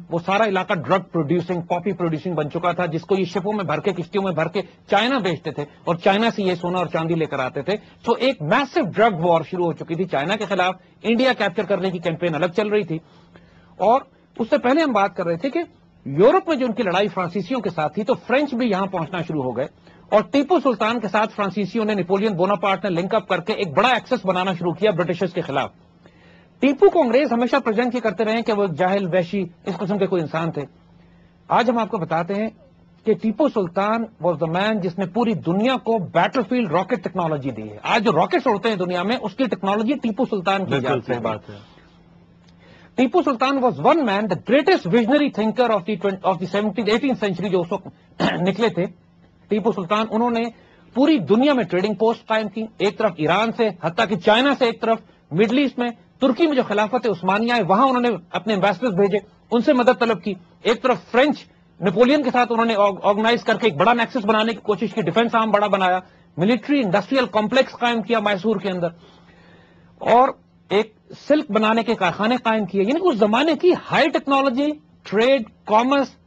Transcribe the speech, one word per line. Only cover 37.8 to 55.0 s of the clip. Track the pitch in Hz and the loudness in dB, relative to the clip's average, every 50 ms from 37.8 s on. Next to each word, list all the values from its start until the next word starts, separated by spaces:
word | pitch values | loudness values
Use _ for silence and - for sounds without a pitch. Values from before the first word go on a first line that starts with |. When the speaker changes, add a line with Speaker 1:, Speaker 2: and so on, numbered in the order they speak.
| - | -4
Speaker 1:
आज | 160 202 233 | -2 0 2
जो | 196 233 | 2 2
rockets | 160 156 190 294 359 320 - | 2 2 2 2 0 0 2
उड़ते | 262 208 190 - 226 | 0 0 0 0 -2
हैं | 214 | -2
दुनिया | 175 180 180 180 175 180 | -2 -2 -2 -2 -2 -2
में, | 202 247 | -2 -2
उसकी | 247 - 208 - - 269 | -4 -4 -8 -4 -2 -2
टेक्नोलॉजी | 202 - - 196 190 208 220 220 226 294 | -2 -2 -2 -2 -2 0 0 0 -2 -2
टीपू | - - 226 202 - 247 | -2 -2 -4 -2 -2 -2
सुल्तान | - 220 196 170 196 196 196 185 | -2 -2 -2 -2 -2 -2 0 -2
की | 120 | -2
Speaker 2:
बिल्कुल | 135 135 123 127 | -2 -2 0 0
Speaker 1:
इजाद | 127 123 | -2 -2
से | 110 - 123 | -2 -4 -4
Speaker 2:
सही | |
Speaker 1:
हुई। | 120 113 | -4 -2
Speaker 2:
बात | 113 110 104 - - | -4 -6 -6 -8 -14
है। | 104 104 104 - - - - - _ _ _ _ _ - - _ _ _ _ - - _ - - - - - - _ | -18 -20 -20 -20 -20 -20 -20 -20 _ _ _ _ _ -20 -20 _ _ _ _ -20 -20 _ -20 -20 -20 -20 -20 -8 _
Speaker 1:
टीपू | - 262 240 - 359 | 0 0 2 2 2
सुल्तान | - 302 262 220 262 269 277 269 | 0 0 0 0 0 0 0 0
was | 240 247 160 | 0 0 0
one | 131 151 240 311 339 | 2 2 2 4 4
man, | 277 220 190 202 | 2 0 0 0
the | 214 202 175 | -2 -2 -4
greatest | - - - 240 294 285 381 370 - - | -4 0 2 2 2 4 4 2 2 2
visionary | 170 190 240 226 208 285 294 294 247 - 202 | 2 2 2 4 4 2 2 2 0 0 -2
thinker | 214 220 208 247 247 233 | -2 -2 0 0 0 2
of | 220 196 170 | 0 0 -2
the | - 214 165 | -4 -4 -2
twen-, | 208 196 190 185 - | -2 -2 -4 0 -2
of | 185 185 | -2 -2
the | 165 185 | -2 -4
seventeenth, | - - 202 214 214 196 247 214 208 | -4 -2 -2 -2 -2 -2 -2 0 0
eighteenth | 220 247 285 269 240 - 214 | 0 0 0 -2 -2 -2 -2
century, | 202 175 180 185 208 | -4 -2 -4 -2 -2
जो | 175 180 | 0 -2
उस | 170 175 208 | 0 -2 -4
वक्त | 190 - - - _ _ _ - - | -8 -8 -12 -18 _ _ _ -6 -2
<clears throat> | 165 - - 165 | -2 -2 0 0
निकले | 175 196 196 202 233 214 | -2 -2 0 0 -2 0
थे। | - 170 180 - - - _ _ _ _ _ _ _ _ _ _ | 0 -2 -4 -4 -6 -14 _ _ _ _ _ _ _ _ _ _
टीपू | 208 214 185 226 | -4 0 0 0
सुल्तान, | 190 202 180 165 208 214 226 | -2 -2 -2 -2 -2 -2 -2
उन्होंने | - 202 220 240 247 233 226 233 226 - - - _ _ _ _ - - | -2 -2 0 0 0 0 -2 -4 -6 -8 -14 -20 _ _ _ _ -8 0
पूरी | 240 277 320 320 254 | 2 4 4 4 2
दुनिया | 160 131 202 233 269 302 285 | 2 2 4 4 4 4 2
में | 247 196 | 2 0
trading | - 180 180 185 214 208 | 0 0 -2 0 -2 -2
post | - 220 226 233 - - - | 0 0 0 0 -2 -4 -2
कायम | 220 220 220 | -2 -2 -2
की, | 202 - 226 220 220 - - | -4 -6 -8 -10 -10 -6 -2
एक | 185 208 - | -2 -2 0
तरफ | - 214 202 - 147 | 0 -2 -2 0 0
ईरान | 151 151 175 202 226 226 | 0 0 2 2 0 0
से, | - - 226 214 175 - - | 0 0 -2 -2 -2 -2 -6
हत्ता | 170 170 - 226 | -4 -2 0 0
कि | 185 214 | 0 -2
चाइना | 170 - 214 214 233 262 285 269 | 0 4 4 4 4 4 2 2
से | - 262 | 2 0
एक | 233 - - | 0 0 -2
तरफ, | 233 220 226 220 | -2 -2 -2 -2